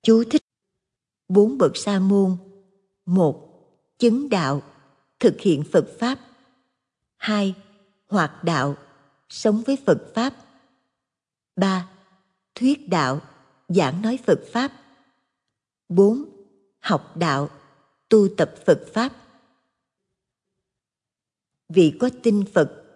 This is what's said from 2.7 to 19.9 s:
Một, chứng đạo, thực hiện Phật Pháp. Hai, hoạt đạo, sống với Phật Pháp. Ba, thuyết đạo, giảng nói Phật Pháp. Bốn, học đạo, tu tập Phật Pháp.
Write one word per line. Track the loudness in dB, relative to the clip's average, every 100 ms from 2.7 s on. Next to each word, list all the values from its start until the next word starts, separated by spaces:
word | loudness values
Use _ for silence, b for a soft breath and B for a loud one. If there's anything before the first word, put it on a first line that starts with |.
| _ _ _ -2
Một, | 0 0 -2 -14 _ _ _ _ _
chứng | 0 0 -2
đạo, | -2 -2 -4 -8 _ _ _ _ _
thực | 0 2
hiện | -2 -2 0
Phật | -2 -2 -8
Pháp. | -8 -8 -14 _ _ _ _ _ _ _ _ _
Hai, | -6 -2 -2 -6 _ _ _ _ _
hoạt | -2 -2 -4
đạo, | -4 -2 -4 -6 -16 _ _ _ _
sống | -4 -2 -2 -2
với | -6 -2
Phật | -4 -4
Pháp. | -8 -8 -10 _ _ _ _ _ _ _ _ _ _ _ -4
Ba, | -2 -2 -8 _ _ _ _ _ _
thuyết | -4 -2 -2 -2
đạo, | -2 0 -4 -10 _ _ _ _
giảng | 0 0 -2
nói | -6 -4 0
Phật | -2 -2
Pháp. | -6 -6 -8 _ _ _ _ _ _ _ _ _ _ _
Bốn, | 2 4 2 -8 -20 -20 _ _ _
học | -4 -4 -4 -6
đạo, | -4 -2 -6 -12 _ _ _ _ _
tu | 4 4 0
tập | -4 -2 0
Phật | 0 0
Pháp. | -8 -8 -10 _ _ _ _ _ _ _